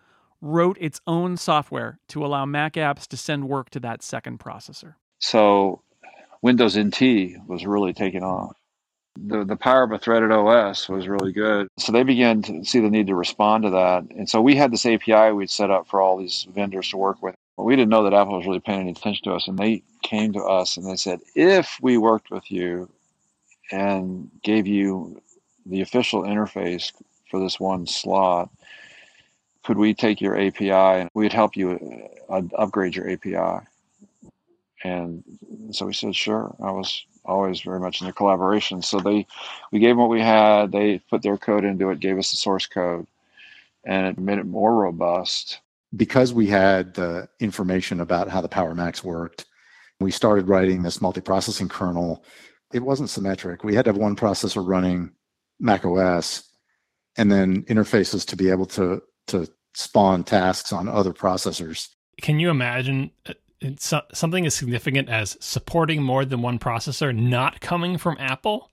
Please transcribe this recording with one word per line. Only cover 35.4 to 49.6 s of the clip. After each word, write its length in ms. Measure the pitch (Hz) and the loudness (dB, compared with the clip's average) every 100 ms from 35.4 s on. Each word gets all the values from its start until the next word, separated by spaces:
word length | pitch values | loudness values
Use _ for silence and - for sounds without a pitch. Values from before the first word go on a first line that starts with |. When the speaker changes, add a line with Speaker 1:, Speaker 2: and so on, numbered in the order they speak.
| - - 110 | -20 -18 -12
Speaker 2:
so 160 | 104 98 | -8 -8
we 60 | |
said, 220 | 98 110 92 | -6 -4 -4
"Sure." 400 | 107 110 107 - | -2 -2 -4 -8
I 80 | 98 | -8
was 340 | 95 95 - - _ - | -6 -8 -10 -12 _ -4
always 340 | 95 95 87 | 0 0 -4
very 180 | 92 92 | -6 -6
much 220 | 92 - | -6 -8
in 80 | 92 | -8
the 60 | |
collaboration. 680 | - 101 92 92 104 - 92 | 0 2 4 2 0 -2 -6
So 200 | - 98 | -4 -2
they, 260 | 95 104 - - - - - | 2 0 -2 -12 -16 -16 -4
we 60 | 107 | 4
gave 100 | 117 | 6
them 80 | 120 | 6
what 120 | 120 | 4
we 120 | 113 | 4
had. 500 | 113 110 107 104 104 | 6 6 8 6 4
They 280 | 101 104 92 - | 2 2 0 -2
put 140 | 113 | -2
their 120 | 104 101 | 0 -2
code 280 | - 104 101 | 0 0 0
into 240 | 95 95 | 0 -2
it, 100 | 92 | -2
gave 180 | 98 95 | -2 -2
us 140 | 95 | -2
the 60 | - | -4
source 280 | 104 95 - | -2 -2 -4
code, 400 | 98 87 85 82 _ _ _ - - _ _ | -4 -4 -4 -10 _ _ _ -20 -20 _ _
and 240 | - 95 95 | -6 -2 -2
it 100 | 90 | -4
made 200 | 95 101 | -4 -2
it 80 | 92 | -4
more 280 | 95 107 | 0 2
robust. 840 | 117 95 85 87 90 90 - - - _ _ - | 2 2 0 -2 -2 -4 -8 -8 -16 _ _ -12
Speaker 3:
Because 400 | 107 110 131 127 | -4 0 2 2
we 140 | 120 101 | 2 2
had 460 | 101 95 95 92 | 4 4 2 -2
the 340 | 95 87 85 - - | -6 -4 -6 -10 -6
information 580 | 110 - 90 92 - 87 | -6 -4 -2 -2 -2 -6
about 300 | 85 87 95 | -2 -2 0
how 100 | 92 | -4
the 80 | 85 | -4
Power 260 | 98 82 | -2 -4
Macs 300 | 85 87 - | -2 -6 -6
worked, 400 | 92 85 82 - - _ | -8 -8 -8 -12 -20 _